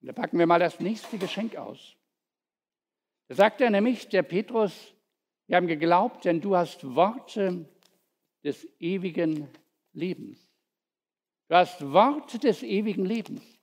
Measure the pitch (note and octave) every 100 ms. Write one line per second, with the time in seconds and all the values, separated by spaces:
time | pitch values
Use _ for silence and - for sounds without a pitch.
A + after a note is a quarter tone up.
0 | - - E3 F3 E3+ E3+ F3 - F3 A3
1 | - G#3+ F3+ - A3+ - - - - _
2 | _ _ _ _ _ _ _ _ _ _
3 | _ _ _ C3 G#3 G#3+ B3 G3 A3+ A#3+
4 | - F#3+ - F3 A3 A3+ G#3 - - _
5 | _ _ _ _ _ F3 F3+ D#3+ E3 F3
6 | A3+ - F3+ E3 G3+ F#3 E3+ - C3+ B2+
7 | F#3+ B3 - A3+ G3 F3+ D#3 _ _ _
8 | _ _ _ _ C#3+ C3 - _ E3+ F#3+
9 | F3+ D#3+ E3 D#3 C#3+ - _ _ _ -
10 | F3 F3 - - _ _ _ _ _ _
11 | _ _ _ _ _ E3+ F3 - C#3 D#3
12 | A#3+ D4 - A#3 C4+ G3+ - G3+ G#3+ G3
13 | F#3+ A3+ - - - _